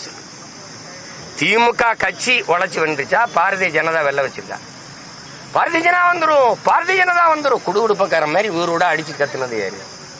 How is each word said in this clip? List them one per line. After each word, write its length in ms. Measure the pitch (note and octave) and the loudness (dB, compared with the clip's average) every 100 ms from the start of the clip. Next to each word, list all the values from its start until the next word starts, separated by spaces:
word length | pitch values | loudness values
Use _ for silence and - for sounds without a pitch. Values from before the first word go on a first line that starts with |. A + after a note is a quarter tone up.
| - | -14
சொல்லுங்க. 200 | - - - - - - - - - - - - - | -16 -18 -18 -18 -18 -18 -18 -18 -18 -18 -16 -14 -4
திமுக 440 | D#3+ G#3+ A#3+ A#3 A#3+ A3 | 2 4 4 4 2 2
கட்சி 320 | F#3+ F3+ A#3+ B3 G3 | -2 -2 0 0 2
உழைச்சு 260 | E3+ F#3 F3 | 0 0 0
வந்துச்சா, 380 | D#3+ C#3+ C3 F#3 A#3 E3+ | 0 -2 0 2 2 2
பாரதிய 340 | F#3 F#3+ F#3 D#3 | 0 0 0 0
ஜனதா 240 | D#3+ D#3+ D3 | 0 2 2
வெல்ல 180 | C#3 C3 | 0 -2
வச்சிருக்கா? 320 | - G2 G2 - - - - - - - - - | -4 -10 -12 -14 -18 -20 -20 -18 -18 -18 -18 -4
பாரதிய 280 | D3 D4 E4+ E4+ | 0 0 2 2
ஜனதா 160 | F4+ F4 | 4 4
வந்துரும், 400 | F4 D#4+ D4 B3 F#3+ - | 2 4 4 4 2 2
பாரதிய 320 | C4 E4+ F#4+ | 2 4 2
ஜனதா 220 | F4+ F4 E4+ | 4 4 4
வந்துரும். 300 | D#4 C#4+ A3 - | 4 2 0 0
குடுகுடுப்பக்கார 600 | G3+ A3+ F#3 F#3+ E3 D3+ | 0 2 2 2 2 2
மாதிரி 160 | E3+ G#3+ E3+ | 2 0 0
ஊரோட 240 | E3+ E3 F3+ | 0 2 2
அடிச்சு 240 | D#3 D#3 C#3 | 2 -2 -4
கத்துனது 340 | C#3+ C3+ B2+ A2 | -4 -2 -4 -4
யாரு? 180 | F#2+ G2 - - - | -6 -8 -14 -18 -18